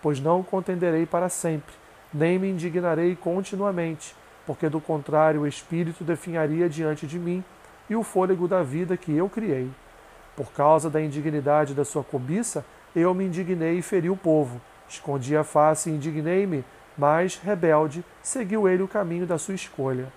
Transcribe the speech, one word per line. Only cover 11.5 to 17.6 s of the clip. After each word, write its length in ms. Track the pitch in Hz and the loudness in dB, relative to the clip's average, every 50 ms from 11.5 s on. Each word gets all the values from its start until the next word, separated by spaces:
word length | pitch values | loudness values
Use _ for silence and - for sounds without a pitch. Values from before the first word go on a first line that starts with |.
| 147 151 151 139 139 | 4 4 2 2 0
da 100 | 135 143 | -2 -2
sua 180 | - - 151 139 | -2 -2 -6 -6
cobiça, 640 | - - 135 127 131 160 208 240 - - 160 123 - - - - - - | -4 -6 -6 -4 -2 -2 -2 -2 -4 -6 -8 -8 -10 -20 -20 -20 -6 0
eu 180 | 170 165 180 185 | 2 2 2 2
me 120 | 185 190 | 2 0
indignei 520 | 190 165 170 190 170 185 170 160 160 170 180 | -2 -2 -4 -2 -2 -2 0 0 0 0 0
e 60 | 170 | -2
feri 260 | - - 185 160 170 | 0 0 0 2 0
o 80 | 196 190 | -2 0
povo. 420 | - 165 156 156 147 127 120 123 - - - - - - | 2 4 4 4 4 0 -4 -12 -14 -16 -20 -20 -20 -18
Escondi 500 | - - - - 139 139 123 127 147 151 | -18 -14 -6 -4 -4 -4 -2 0 0 0
a 60 | 151 | 0
face 480 | - - 151 147 156 160 151 - 170 | 2 4 6 6 6 4 2 -2 -4
e 20 | 156 | -4
indignei-me, 720 | 151 139 160 156 151 151 160 175 190 202 196 170 139 127 - - - - - - - | -2 -4 -4 -4 -4 -2 0 0 0 0 0 -2 -4 -4 -8 -16 -20 -20 -18 -4 0
mas, 380 | 139 147 151 165 180 190 180 | 2 4 4 4 2 0 -2
rebelde, 680 | - - 185 208 180 | -6 -4 -4 -2 2